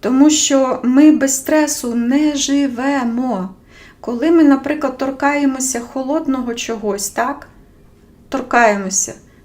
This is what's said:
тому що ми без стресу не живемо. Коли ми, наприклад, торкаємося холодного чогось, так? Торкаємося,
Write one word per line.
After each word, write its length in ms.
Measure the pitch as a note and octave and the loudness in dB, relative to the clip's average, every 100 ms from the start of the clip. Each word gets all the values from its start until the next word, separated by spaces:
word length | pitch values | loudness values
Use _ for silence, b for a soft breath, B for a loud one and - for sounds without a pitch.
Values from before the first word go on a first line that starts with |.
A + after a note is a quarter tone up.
тому 300 | G3 C4 D4 | 0 4 4
що 500 | D4+ - C#4 C4 B3 | 4 2 2 0 -2
ми 280 | A#3 C4 D4+ | 2 6 6
без 240 | D#4 C4+ - | 6 2 -2
стресу 580 | - D#4 D4+ D4 A#3+ | 0 0 0 -2 -4
не 420 | A#3 A#3 C#4 D4+ C#4+ | -2 0 2 0 0
живемо. 1160 | C#4 C#4 C#4 A#3 C4+ C#4 A#3+ A#3 B3+ G#3 F#3 - b b b b | -2 0 0 -2 -2 -2 -2 -2 -2 -4 -6 -12 b b b b
Коли 300 | - A#3+ D4 | -8 -4 2
ми, 140 | E4+ | 4
наприклад, 540 | D4+ C4+ C4+ D4+ C#4+ C4 | 6 4 2 -4 -4 -4
торкаємося 800 | C4+ C4+ C#4+ D4 C#4+ C4 C4 A#3 | -6 -2 -2 0 0 -2 -6 -6
холодного 760 | A#3 C4+ C4 D4+ D#4+ C4 A#3+ | -8 -8 -4 -4 -2 -4 -4
чогось, 560 | A#3 - A3+ G#3 G3 - | -6 -6 -6 -4 -6 -6
так? 380 | - A#3+ C#4 - - _ _ _ _ _ _ _ | -4 -4 -4 -12 -20 _ _ _ _ _ _ _
Торкаємося, 880 | C4+ B3 A#3+ A#3 G3+ F#3+ F#3 - - b b | -8 -2 2 2 0 -4 -4 -6 -10 b b